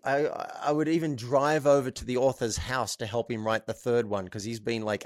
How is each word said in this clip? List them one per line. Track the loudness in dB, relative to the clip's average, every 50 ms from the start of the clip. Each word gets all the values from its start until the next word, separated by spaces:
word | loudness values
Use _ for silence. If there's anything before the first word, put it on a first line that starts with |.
| -4
I, | -2 0 0 0
I | 0 -2 -6 -10 -10 -10 -4 -2 0
would | 0 2 2 2
even | 2 2 2 0 -2
drive | -4 -4 0 2 2 4 4 2 2 4 6
over | 6 6 4 0
to | -6 -8 -6
the | -2 0 2
author's | 2 2 2 2 -2 -2 -2 -4
house | -4 -2 -2 -2 0 -2 -4
to | -6 -6
help | -4 -2 -2 -2 -2
him | -4 -4 0
write | 0 0 0 0 -4
the | -8
third | -4 0 2 2 2 2 0
one, | -2 -4 -4 -6
'cause | -8 -8 -8
he's | -6 -8 -6
been, | -4 -4 -2 -2
like, | 0 -2 -2 -2 -2